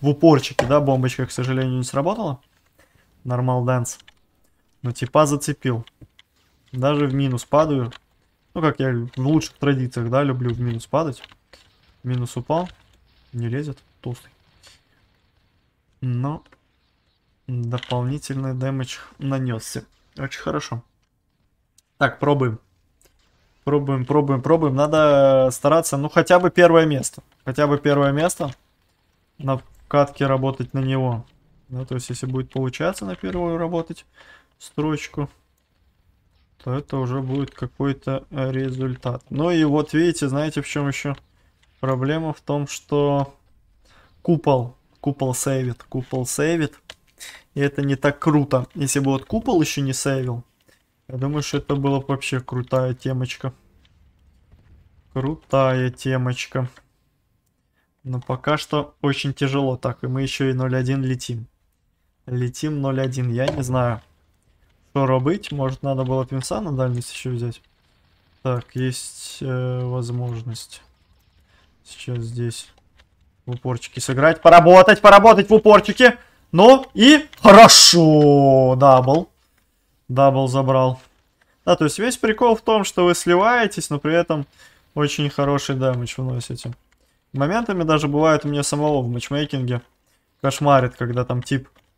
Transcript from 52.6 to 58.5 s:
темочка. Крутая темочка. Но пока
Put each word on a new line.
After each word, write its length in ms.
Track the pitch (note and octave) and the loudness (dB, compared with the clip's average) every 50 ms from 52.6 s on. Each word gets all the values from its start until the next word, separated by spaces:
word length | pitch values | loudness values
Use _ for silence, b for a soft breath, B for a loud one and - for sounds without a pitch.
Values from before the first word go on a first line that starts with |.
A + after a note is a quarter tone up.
| B2 - C3 C3 C3 B2+ B2 | -6 -4 -4 -2 -2 -4 -6
темочка. 580 | - - C3+ C3 B2+ B2+ B2 - - - C3 - _ _ _ _ _ _ _ _ _ _ _ _ _ _ _ _ _ _ _ _ _ _ _ - _ _ _ _ _ _ _ | -6 -6 -6 -6 -6 -6 -8 -10 -10 -12 -12 -12 _ _ _ _ _ _ _ _ _ _ _ _ _ _ _ _ _ _ _ _ _ _ _ -20 _ _ _ _ _ _ _
Крутая 800 | - C3+ C3 C#3 D#3+ D#3 _ _ - C3+ C3+ C3 B2+ B2+ B2+ B2+ | -8 -6 -6 -6 -6 -8 _ _ 0 0 0 0 0 -2 -2 -4
темочка. 800 | B2+ - - C3+ C3 B2+ B2+ B2+ B2 B2 - - - C3+ B2+ B2 - _ _ _ _ _ _ _ _ _ _ _ _ _ _ _ _ _ _ _ _ _ _ _ _ _ - | -6 -6 -6 -4 -4 -2 -2 -4 -6 -6 -10 -8 -6 -6 -6 -8 -10 _ _ _ _ _ _ _ _ _ _ _ _ _ _ _ _ _ _ _ _ _ _ _ _ _ -12
Но 160 | C3 B2+ B2 | -10 -10 -8
пока 360 | - - C3 B2+ - D3+ | -6 -8 -10 -6 -4 -2